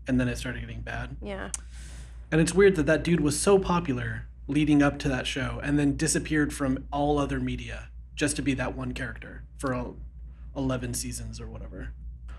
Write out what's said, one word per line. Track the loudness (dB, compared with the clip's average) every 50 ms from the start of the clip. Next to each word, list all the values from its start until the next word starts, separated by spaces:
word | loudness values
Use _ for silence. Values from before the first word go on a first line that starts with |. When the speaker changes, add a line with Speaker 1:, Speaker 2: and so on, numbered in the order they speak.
| -4
Speaker 1:
and | 0 2 2
then | 2 2
it | -2
started | -4 -6 -6 -6 -8
getting | -8 -8 -10 -10
bad. | -8 -8 -6 -6 -8 -8 -10 -10
Speaker 2:
Yeah. | -10 -8 -8 -8 -8 -8 -8 -10 -10 -14 -14 -14 -14 -14 -14 -14 -14 -14 -14 -16 -4 0
Speaker 1:
And | 4 4
it's | 4 6 6
weird | 8 8 8 8
that | 6 4
that | 4 4 4
dude | 4 4 4 4
was | 4 2 2 2
so | 6 6 6 6
popular | 6 4 2 0 0 0 -2 -2 -4 -4 -6 -8 -8 -12 -14 -12 -6
leading | 0 2 4 6 6 8 8
up | 8 6 4 2
to | 0 0
that | 0 0 -2
show | -2 -2 -2 -2 -2 -4 -4
and | -2 0 2 4
then | 4 4 2
disappeared | 2 0 2 2 0 0 2 2 2 2 2
from | 0 0 0 0 0 -2 -4 -4
all | -2 0 2 2 4 2
other | 2 0 0 -2
media | -2 -2 -4 -4 -6 -8 -10 -10 -10 -12 -14 -16 -16 -12 -2
just | -2 0 0 0
to | 0
be | 0 0
that | 0 0 -2 -4 -4
one | -4 -6 -6
character | -6 -6 -6 -8 -8 -10 -14 -14 -14 -14 -16 -16 -10
for | -6 -4 -2
a, | -2 -2 -4 -6 -8 -12 -14 -14 -14 -14 -16 -16 -16 -14 -16 -10 -6
eleven | -2 -2 0 0 -2 -2 -4
seasons | -4 -6 -6 -6 -8 -8 -8 -10 -10 -10
or | -10 -12
whatever. | -10 -12 -12 -12 -10 -10 -10 -10 -10 -12 -12 -14 -14 -12 -14 -14 -14